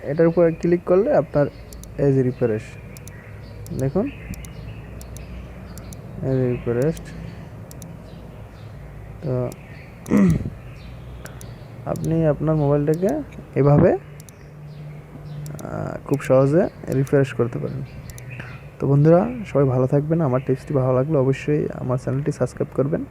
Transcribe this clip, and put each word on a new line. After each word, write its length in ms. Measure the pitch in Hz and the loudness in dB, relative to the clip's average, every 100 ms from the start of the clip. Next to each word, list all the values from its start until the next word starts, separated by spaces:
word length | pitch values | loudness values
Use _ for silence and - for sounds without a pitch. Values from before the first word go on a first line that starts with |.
এটার 240 | - 147 165 | -4 4 4
উপর 240 | 170 170 160 | 6 4 4
ক্লিক 220 | 175 175 - | 2 2 4
করলে 300 | 180 240 254 | 4 6 4
আপনার 300 | 156 151 139 - - - - - | 4 2 2 0 -16 -16 -14 0
এই 160 | 143 | 4
যে 100 | 135 | 6
রিফ্রেশ, 380 | 127 127 123 107 - - - - - - - - - - - - | 4 2 0 0 -4 -14 -16 -16 -16 -16 -16 -16 -16 -14 -10 -4
দেখুন 320 | 131 156 269 - - - - - - - - - - - - - - - - - - - - - | -2 0 -2 -6 -12 -10 -12 -12 -12 -14 -14 -14 -12 -14 -12 -12 -14 -14 -14 -14 -14 -14 -14 -6
এই 0 | |
যে 300 | 139 131 127 | -2 2 2
রিফ্রেশ। 440 | 120 - 117 143 165 - - - - - - - - - - - - - - - - - - - - - - | 0 -2 0 0 -2 -8 -12 -12 -14 -16 -16 -16 -14 -14 -14 -16 -16 -16 -16 -16 -16 -16 -16 -16 -16 -16 -10
তো 260 | 151 127 123 - - - - - - 208 190 156 - - - - - - - - - - - - - - - | -4 -2 -2 -6 -16 -18 -18 -16 0 6 6 4 0 -10 -14 -16 -14 -14 -14 -14 -14 -14 -14 -16 -16 -14 -6
আপনি 400 | - 156 160 160 | -4 0 2 2
আপনার 300 | 139 151 156 | 2 2 2
মোবাইলটাকে 520 | 143 147 147 160 190 302 277 - - - | 4 4 2 2 0 -2 -6 -12 -6 2
এভাবে, 380 | 139 147 175 | 6 8 8
আহ, 2250 | 381 - - - - - - - - - - - - - - - - - - 101 - - | 4 -4 -18 -18 -18 -20 -18 -16 -14 -14 -14 -16 -16 -12 -10 -10 -8 -8 -6 -6 -6 -2
খুব 140 | 139 | -2
সহজে 460 | - 131 139 156 214 - - | 4 6 8 6 2 -2 -2
রিফ্রেশ 400 | 127 139 143 135 | 0 4 4 2
করতে 260 | - 120 76 | 2 -2 -2
পারেন। 240 | 65 - - - - - - - - - - - | -6 -6 -10 -12 -14 -14 -14 -12 -12 -14 -16 -4
তো 80 | 135 | 2
বন্ধুরা, 420 | 139 151 170 220 247 185 | 6 8 8 6 -4 -2
সবাই 200 | 139 139 | 2 4
ভালো 220 | 127 127 | 4 4
থাকবেন। 340 | 143 151 165 | 2 2 2
আমার 200 | 156 123 131 | 2 0 0
টিপসটি 260 | 131 - | -2 0
ভালো 220 | 147 131 127 | 0 4 2
লাগলে 220 | 139 156 | 4 2
অবশ্যই 500 | 131 135 - 151 - | 2 2 0 0 0
আমার 240 | - 127 127 | -4 -2 -2
চ্যানেলটি 340 | 127 131 147 | 0 -2 -2
সাবস্ক্রাইব 440 | 143 127 - 139 - | -2 -2 -2 -4 0
করবেন 300 | 139 170 277 | 0 -2 -4